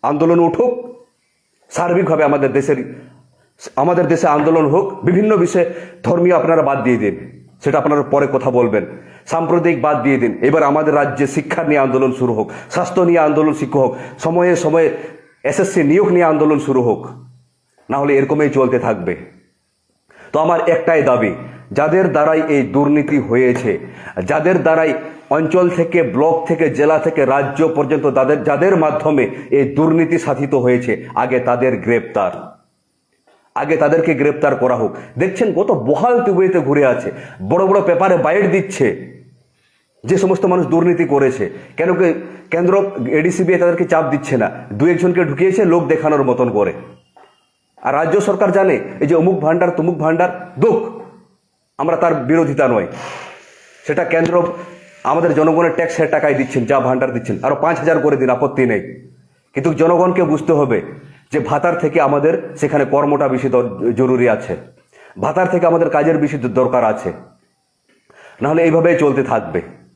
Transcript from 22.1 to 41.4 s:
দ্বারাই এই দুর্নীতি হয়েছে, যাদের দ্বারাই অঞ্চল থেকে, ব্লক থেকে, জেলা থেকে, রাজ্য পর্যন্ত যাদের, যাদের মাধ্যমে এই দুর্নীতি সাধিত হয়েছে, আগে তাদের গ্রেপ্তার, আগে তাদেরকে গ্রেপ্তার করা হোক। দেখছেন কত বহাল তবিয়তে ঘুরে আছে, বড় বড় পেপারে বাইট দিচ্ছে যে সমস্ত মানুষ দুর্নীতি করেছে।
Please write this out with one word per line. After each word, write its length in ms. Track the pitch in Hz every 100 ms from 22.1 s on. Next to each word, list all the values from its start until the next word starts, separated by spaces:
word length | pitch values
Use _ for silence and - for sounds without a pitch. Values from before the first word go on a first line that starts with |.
দ্বারাই 300 | 143 151 160 156
এই 140 | 143
দুর্নীতি 560 | 104 139 143 147 147 147
হয়েছে, 520 | - 117 127 123 120 90 - - - - 90
যাদের 320 | 156 165 180
দ্বারাই 320 | 160 160 160 131 - - -
অঞ্চল 400 | 147 160 180 175
থেকে, 340 | 165 165 175
ব্লক 420 | - 117 156 165 165
থেকে, 220 | 160 156
জেলা 280 | 110 147 156
থেকে, 260 | 156 156 131
রাজ্য 340 | 139 131 - 160
পর্যন্ত 380 | 160 135 147 147 131
যাদের, 280 | 131 147
যাদের 320 | 151 143 180 185
মাধ্যমে 480 | 156 151 156 147 117 - -
এই 140 | 139 139 143
দুর্নীতি 420 | 160 160 160 170
সাধিত 360 | - 131 139 139
হয়েছে, 540 | 120 123 123 101 - -
আগে 240 | 123 127
তাদের 380 | 123 123 131 113
গ্রেপ্তার, 540 | 90 117 - 107 95 - - - _ _ _ _ _ _ _ _ _ -
আগে 200 | 143 156
তাদেরকে 340 | 147 165 165
গ্রেপ্তার 420 | 143 147 143 147 127
করা 200 | 123 120
হোক। 160 | 107 - - 123
দেখছেন 360 | 185 185 226
কত 180 | 165 202
বহাল 440 | 175 117 294 240 240
তবিয়তে 360 | 214 180 185 180
ঘুরে 240 | 135 143 139
আছে, 240 | 117 101 - - - 95
বড় 140 | 175 190
বড় 160 | 202
পেপারে 360 | 175 170 190 175
বাইট 280 | 151 190 190
দিচ্ছে 360 | 185 190 - 123 - - - - _ _ _ _ _ _ _
যে 140 | 120 185
সমস্ত 280 | 190 185 190
মানুষ 200 | 180 139
দুর্নীতি 380 | 165 175 170 147
করেছে। 440 | 143 135 117